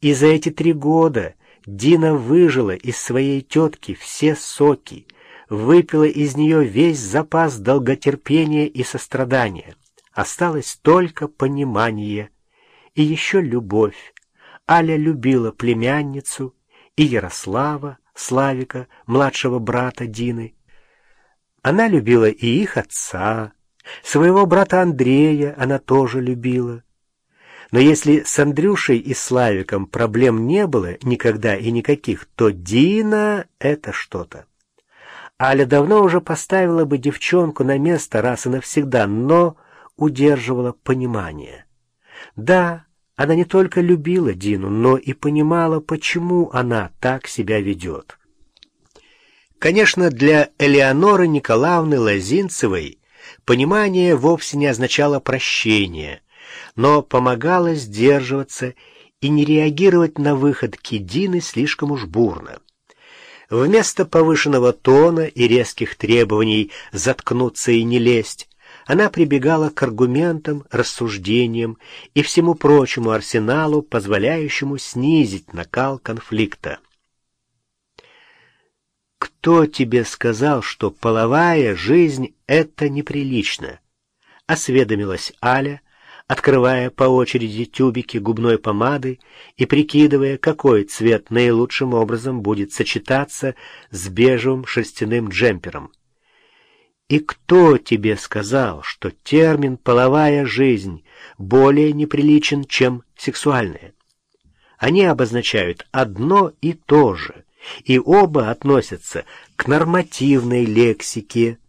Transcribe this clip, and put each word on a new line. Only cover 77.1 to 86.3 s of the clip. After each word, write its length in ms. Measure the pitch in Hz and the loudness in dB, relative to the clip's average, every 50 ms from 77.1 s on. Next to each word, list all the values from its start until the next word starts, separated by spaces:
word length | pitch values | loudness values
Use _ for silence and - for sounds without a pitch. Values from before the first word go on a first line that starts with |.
| _ _ _ _ _ _ _ _ _ _ _ _ _ _ _ _ _ - _ _ _ _ _ _ _ _ _ _ _ _ _ _ _ _ _ _ _ _ _ _ _ _ | _ _ _ _ _ _ _ _ _ _ _ _ _ _ _ _ _ -20 _ _ _ _ _ _ _ _ _ _ _ _ _ _ _ _ _ _ _ _ _ _ _ _
"Кто 480 | - - _ _ - 160 170 170 160 | -12 -12 _ _ 0 4 4 4 4
тебе 400 | 151 151 - 135 117 113 123 117 | 2 0 -4 -4 0 0 -2 -2
сказал, 560 | - - - - 120 113 107 131 147 147 127 | -2 -8 -6 -4 -4 -2 0 0 0 0 -2
что 300 | 107 - - _ - 101 | -4 -8 -8 _ -6 -6
половая 840 | - _ - 117 113 110 113 117 131 151 165 175 170 160 135 113 101 | -6 _ -2 -2 0 0 0 2 2 2 2 2 2 2 0 0 -2
жизнь — 600 | 90 87 101 139 175 175 160 139 131 131 117 _ _ _ - | -4 0 2 4 4 4 2 0 -4 -8 -8 _ _ _ 0
это 400 | 131 156 160 156 _ - 156 147 | 0 0 0 0 _ -6 -4 -4
неприлично?" — 920 | 139 143 147 - - 143 139 135 131 117 98 - - - - 135 - - _ _ _ _ _ _ _ _ _ _ _ _ _ _ | -4 -4 -8 -6 -6 -6 -6 -4 -4 -4 -4 -4 -8 -10 -12 -14 -16 -18 _ _ _ _ _ _ _ _ _ _ _ _ _ _
осведомилась 840 | 160 156 - - 127 127 131 107 110 101 104 98 92 85 - - - _ - | -4 -4 -2 0 2 2 2 2 0 -4 -4 -6 -6 -8 -8 -12 -14 _ -2
Аля, 380 | 123 127 135 139 143 143 143 _ _ _ _ _ _ - - - _ | 0 0 0 -2 -4 -8 -12 _ _ _ _ _ _ -20 -20 -8 _